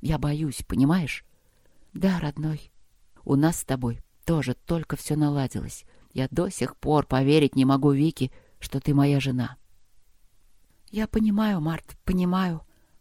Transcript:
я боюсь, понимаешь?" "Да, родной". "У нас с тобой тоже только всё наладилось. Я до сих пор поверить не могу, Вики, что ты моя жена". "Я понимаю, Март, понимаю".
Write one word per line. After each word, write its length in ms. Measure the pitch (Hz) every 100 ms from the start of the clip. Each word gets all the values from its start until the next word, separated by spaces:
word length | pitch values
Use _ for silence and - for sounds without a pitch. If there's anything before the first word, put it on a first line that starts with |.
я 160 | - 151
боюсь, 460 | 143 147 156 - -
понимаешь?" 560 | - 139 180 156 - - _ _ _ _ _ -
"Да, 260 | - 190 175
родной". 520 | 156 147 156 151 - - - _ _ -
"У 120 | -
нас 240 | 139 156 170
с 60 |
тобой 380 | - 131 123 117 - _
тоже 300 | - 160 127
только 400 | 123 - 170 156
всё 200 | 143 -
наладилось. 680 | 151 147 143 131 98 - - - - -
Я 160 | - 131
до 180 | 151 185
сих 260 | - 123
пор 300 | - 139 160
поверить 500 | - 131 135 156 139
не 100 | -
могу, 260 | 131 139 147
Вики, 400 | 139 156 - - - _ -
что 200 | - 139
ты 160 | -
моя 240 | 143 143 143
жена". 380 | 135 127 117 - - - _ - _ _ _ _ _ - _ _ -
"Я 180 | 214 214
понимаю, 540 | 226 214 202 214 190
Март, 360 | 151 160 - -
понимаю". 580 | - 185 180 185 185 160 - _ _ -